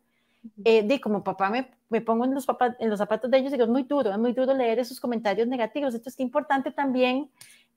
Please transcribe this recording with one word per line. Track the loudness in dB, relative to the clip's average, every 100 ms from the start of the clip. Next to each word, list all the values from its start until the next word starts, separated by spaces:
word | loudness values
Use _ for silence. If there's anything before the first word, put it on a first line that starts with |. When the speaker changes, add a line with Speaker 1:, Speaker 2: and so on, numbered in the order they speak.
| _ _ _ _
Speaker 1:
Ujú. | -20 -2
Speaker 2:
eh, | 4 4
di, | 4 0
como | 0 -2
papá | -2 -2 -2
me, | -2 -6 _ _
me | -4
pongo | 0 0
en | 0
los | -2 -2
papá-, | 0 0 0
en | -2
los | -2
zapatos | -2 -2 2
de | 2
ellos | 2
y |
digo, | 0
"Es | 2
muy | 2
duro, | 0 0 0
es | 0
muy | 0
duro | 0 0
leer | 2 2 0
esos | -2 -6
comentarios | -4 -2 -2 0 0
negativos". | -2 -4 -2 -4
Entonces, | -4 -10 -8
qué |
importante | -2 -2 -2 -2 -2
también, | -4 -2 2 2 0 -4 _ -20 -20 _